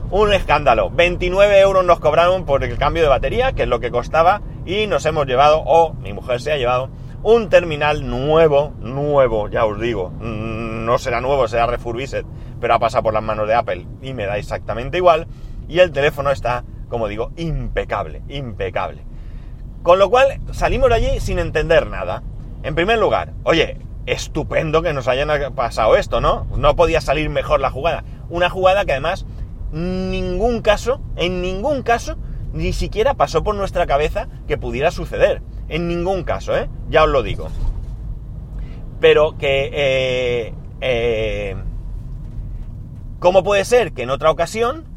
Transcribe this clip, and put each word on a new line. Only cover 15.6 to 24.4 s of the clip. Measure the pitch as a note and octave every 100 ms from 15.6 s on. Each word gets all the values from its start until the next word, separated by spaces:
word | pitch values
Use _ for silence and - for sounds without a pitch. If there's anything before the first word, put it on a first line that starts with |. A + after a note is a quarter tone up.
| -
Y | D#3+
el | F3+
teléfono | C#3 D3 C#3+ C#3
está, | C3+ A#2 B2 - - -
como | A#2+ G#2+
digo, | G#2+ B2 -
impecable, | E3 C#3 A2 B2+ - G#2+ E2 F2 -
impecable. | C#3+ B2 F#2+ F#2+ G2 F2 C#2 - - - - - - - -
Con | E3+ F#3
lo | F#3+
cual, | B3 C4+ - -
salimos | - - B3 C4
de | A3+
allí | B3+ C4+
sin | G3 F3+
entender | E3 D#3+ D3+ D#3+ G#2+
nada. | F#2+ F2+ A#2 - - - -
En | - D#3
primer | F#3 A3+
lugar, | E3 G2+ D#2+ -
oye, | - E3 - - - - -
estupendo | B2+ - D#3